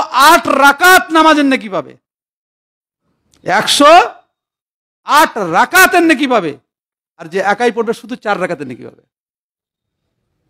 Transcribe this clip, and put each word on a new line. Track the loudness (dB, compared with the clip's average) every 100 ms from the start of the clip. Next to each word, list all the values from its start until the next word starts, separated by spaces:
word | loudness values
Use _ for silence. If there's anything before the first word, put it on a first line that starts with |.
| 2
আট | 0 2 2 0
রাকাত | 2 2 2 2 2 2
নামাজের | 0 2 2
নেকি | 0 -4 -6
পাবে, | -10 -10 -20 _ _ _ _ _ _ _ _ _ _ _ _ _ _
একশো | -4 -2 -2 2 6 6 4 -6 _ _ _ _ _ _ _ _
আট | -4 0 0 -2
রাকাতের | -4 -2 0 2 2 2
নেকি | 0 -2 -2
পাবে। | -4 -4 -12 _ _ _ _ _ _
আর | -12
যে | -6
একাই | -4 -2 -4
পড়বে | -4 -8
শুধু | -8 -10 -12
চার | -8 -6
রাকাতের | -6 -8 -12
নেকি | -16
পাবে। | -20 _ _ _ _ _ _ _ _ _ _ _ _ _ _ _ _